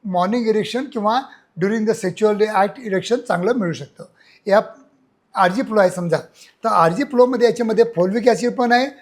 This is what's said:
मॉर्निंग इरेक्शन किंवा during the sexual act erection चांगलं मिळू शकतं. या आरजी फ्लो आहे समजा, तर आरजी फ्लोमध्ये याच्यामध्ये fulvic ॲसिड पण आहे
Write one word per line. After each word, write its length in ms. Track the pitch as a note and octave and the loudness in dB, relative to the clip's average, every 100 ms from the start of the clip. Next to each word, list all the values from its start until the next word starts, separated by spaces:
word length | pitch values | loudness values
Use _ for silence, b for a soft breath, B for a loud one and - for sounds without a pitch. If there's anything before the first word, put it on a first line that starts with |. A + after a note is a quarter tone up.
मॉर्निंग 420 | G#3+ F3+ F3+ A#3+ A3 | -4 -2 0 0 0
इरेक्शन 360 | G#3+ G#3+ A#3+ C#4 | 0 -2 -6 -8
किंवा 280 | A#3 G#3 A#3+ C4+ B B - | -4 -2 -2 -4 B B -6
during 240 | F#3+ A3+ G#3+ | -4 -2 -2
the 60 | G#3+ | -2
sexual 440 | F#3 F3 G#3+ G#3 G#3+ | -4 0 0 2 0
act 240 | G#3 G3+ G3+ A#3+ | 0 -2 -2 -4
erection 340 | F#3+ F3 B3 - | -4 -2 -4 -2
चांगलं 260 | F3+ F#3 | -2 -2
मिळू 180 | B3+ F3+ | -2 -2
शकतं. 320 | C#3+ C#3+ _ - _ b b - | -6 -12 _ -20 _ b b 2
या 140 | G3 - - _ _ _ _ _ | 2 2 -12 _ _ _ _ _
आरजी 280 | - F#3 G3 | 0 0 2
फ्लो 180 | C4 G#3+ | -2 2
आहे 100 | F#3 | 2
समजा, 280 | F3+ F3 D#3 - b b b | 0 -2 -4 -4 b b b
तर 40 | A3 | -2
आरजी 360 | G#3+ E3 F3 | 2 2 2
फ्लोमध्ये 440 | C#4 A#3+ B3 B3+ A#3 | -2 2 2 4 0
याच्यामध्ये 360 | A3+ A3+ G#3+ A#3 E3 | 0 -2 2 2 2
fulvic 320 | F#3 A3 A#3+ | 0 2 2
ॲसिड 260 | G3+ A#3+ | 2 0
पण 180 | B3+ A#3+ | -2 2
आहे 160 | A#3+ C4+ - | 2 0 -6